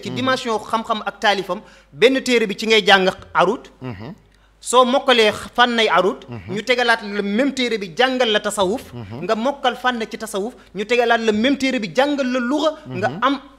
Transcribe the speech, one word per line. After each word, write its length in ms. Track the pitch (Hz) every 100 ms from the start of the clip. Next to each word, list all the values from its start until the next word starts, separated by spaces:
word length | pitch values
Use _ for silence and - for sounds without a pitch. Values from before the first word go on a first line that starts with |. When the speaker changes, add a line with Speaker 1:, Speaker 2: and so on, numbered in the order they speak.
Speaker 1:
ci 80 | 208
Speaker 2:
Mhm. 60 | 226
Speaker 1:
dimension 420 | 262 254 240 214
xam-xam 420 | - 226 220 214 202
ak 140 | -
taalifam, 400 | 220 196 175 185 - - _
benn 280 | 139 233 262
téere 240 | 254 240 220
bi 80 | 202
ci 100 | 220
ngay 160 | 220 190
jàng 220 | 196 185 - -
arut. 320 | 160 180 254 - _
Speaker 2:
Mhm. 320 | 127 95 117 220 _ _ _ _
Speaker 1:
Soo 240 | - 240
mokkalee 480 | 240 277 277 240 214 202 - -
fànnay 320 | 247 233 214
arut, 320 | 165 185 254 -
Speaker 2:
Mhm. 260 | 117 92
Speaker 1:
ñu 80 | 202
tegalaat 380 | 214 247 240 226
la 200 | 208 202
même 320 | 202 208 277
téere 240 | 262 240 226
bi 140 | 196 156
jàngal 340 | 254 254 240
la 100 | 208
tasawuf, 520 | 208 202 185 254 -
Speaker 2:
Mhm. 300 | 120 101 117
Speaker 1:
nga 100 | 180
mokkal 400 | 220 247 277 254 214
fànn 280 | 254 240 214
ci 80 | 226
tasawuf, 360 | 220 202 220 - -
ñu 100 | 185
tegalaat 340 | 214 240 233 233
la 120 | 220
même 240 | 208 254 269
téere 220 | 262 247
bi 80 | 196
jàngal 320 | 190 285 285 254
la 80 | 254
luga, 300 | 240 294 302 311 -
nga 220 | 139 214
Speaker 2:
Mhm. 100 | 165
Speaker 1:
am 180 | 254 277 -